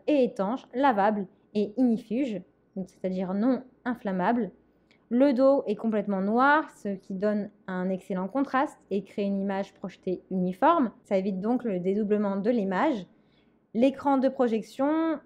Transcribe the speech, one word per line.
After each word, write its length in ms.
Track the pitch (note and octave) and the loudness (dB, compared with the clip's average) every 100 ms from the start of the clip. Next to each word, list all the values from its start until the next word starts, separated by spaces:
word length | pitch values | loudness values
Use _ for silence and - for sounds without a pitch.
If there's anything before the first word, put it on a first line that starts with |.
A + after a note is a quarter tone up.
| - | 0
est 160 | D4 | 2
étanche, 420 | B3 - F#3+ C4 - | 2 0 -4 -4 -6
lavable 540 | B3 C#4 G3+ G3+ G#3 F#3 _ _ | 0 2 4 2 0 -4 _ _
et 220 | G#3+ G#3 - | -4 -2 2
ignifuge, 640 | B3 A3 - A3+ C#4 F#3+ - _ _ F#3+ | 2 0 -2 -4 -4 -6 -12 _ _ -12
donc 140 | F#3 | -12
c'est-à-dire 460 | _ F#3 F#3 F#3 G3 | _ -6 -4 -4 0
non 260 | B3 B3 - _ B3 | 0 0 -4 _ -8
inflammable. 640 | A#3+ G3+ F#3 F#3 A#3+ F#3+ - _ _ _ _ - | -6 -4 0 0 0 -2 -8 _ _ _ _ -2
Le 220 | A#3+ C#4+ | 2 4
dos 280 | A#3+ C4+ C#4 - | 4 4 4 0
est 80 | G#3 | -4
complètement 460 | A3+ G#3+ G3+ F#3+ | -2 -2 -2 -2
noir, 500 | G3 A#3 C4+ D4+ D4+ | 0 2 4 2 0
ce 180 | - G#3 | -8 -8
qui 240 | F#3+ - | -8 -8
donne 380 | F#3+ G#3 G#3 G3+ - - | -4 -2 -2 -4 -12 -8
un 220 | F#3 F#3 | -4 -4
excellent 380 | F#3 - F#3 F#3+ | -4 -4 -6 -4
contraste 520 | C#4 C#4 C4 D4+ - - | -2 0 0 -2 -6 -6
et 140 | G3+ | -6
crée 220 | G3+ - G3+ | -4 -4 -2
une 140 | G3 | -2
image 360 | G3 G3 G3 - | -2 -4 -6 -10
projetée 480 | F#3+ - F#3 F3+ - | -14 -10 -6 -6 -4
uniforme. 580 | F#3 F3+ F#3 C#4+ E4+ A3+ - | -2 -2 2 4 4 0 -4
Ça 140 | - G3 | -2 -2
évite 220 | G3 F#3 | 0 -2
donc 240 | G#3+ B3 | -2 -2
le 160 | A#3 F#3 | -2 -2
dédoublement 580 | F3+ G3+ G#3 G#3 G3+ G3 | 0 0 0 0 0 -2
de 120 | G3+ | 0
l'image. 560 | A#3+ F#3+ F#3 D4 A3 F3 _ _ _ _ _ _ A3 | 0 0 0 0 -2 -6 _ _ _ _ _ _ 2
L'écran 420 | C4+ C4+ C#4+ C4+ | 2 2 0 2
de 100 | C4 | 2
projection 920 | C4+ B3 A3 - - C#4 D#4+ E4 D4 | 2 0 0 -4 -2 0 0 0 -4